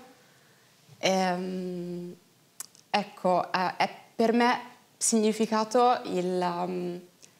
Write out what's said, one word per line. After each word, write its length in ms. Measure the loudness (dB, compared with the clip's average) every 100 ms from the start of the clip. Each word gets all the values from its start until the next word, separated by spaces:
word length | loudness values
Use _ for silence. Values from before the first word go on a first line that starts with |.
| -12 -20 _ _ _ _ _ _ _ -4
ehm, 1160 | 0 2 0 -2 -4 -6 -6 -8 -8 -8 -10 -16 _ _ _ -20 -20 _ _
ecco, 640 | -4 -4 -4 0 2 0
eh, 220 | -2 -2 0
è 120 | -2 -4 -10 0
per 180 | 2
me 280 | 4 4 2 -4 -20 _ -6
significato 1040 | 0 2 2 2 0 0 2 4 4 4 0
il, 340 | -2 -2 0
um, 580 | -2 -2 -4 -4 -6 -8 -12 _ -20